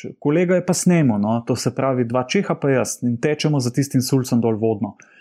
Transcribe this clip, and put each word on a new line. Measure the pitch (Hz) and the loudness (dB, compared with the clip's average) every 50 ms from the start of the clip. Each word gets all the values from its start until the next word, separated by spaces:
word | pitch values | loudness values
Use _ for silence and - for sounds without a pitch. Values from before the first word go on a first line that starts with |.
| - - - | -14 -14 -12
kolega | _ - 143 151 170 180 175 185 | _ -2 0 2 2 2 2 2
je | 180 175 | 0 2
pa | - 180 | 0 -2
snemal, | - - 185 180 170 151 127 107 101 | 2 2 2 4 4 4 4 2 2
no, | 101 107 113 117 | 0 0 0 -2
to | 117 - 127 | -2 -2 -4
se | - - 131 | -2 -2 -4
pravi | - - 131 135 131 127 120 | -2 0 -2 0 0 0 -2
dva | 117 120 127 127 | 0 0 -2 -2
Čeha | - - 202 196 - 165 | 0 -2 -2 -2 -2 -4
pa | 165 - 139 | -2 0 0
jaz | 135 123 110 - - - | 2 2 0 -2 -4 -4
in | - 120 120 | -2 -2 -2
tečemo | 117 - 151 151 151 - 151 151 139 | 0 0 -2 -2 0 0 0 0 0
za | 120 120 | 0 -2
tistim | - 147 135 135 - 131 | 0 -2 -2 0 0 -2
sulcem | 120 - 143 135 120 - 127 117 | 0 2 0 0 0 2 0 0
dol | 117 117 110 | 2 0 0
vodno. | 104 113 113 110 101 110 101 - _ - _ _ _ | 0 0 0 0 -2 -4 -8 -8 _ -20 _ _ _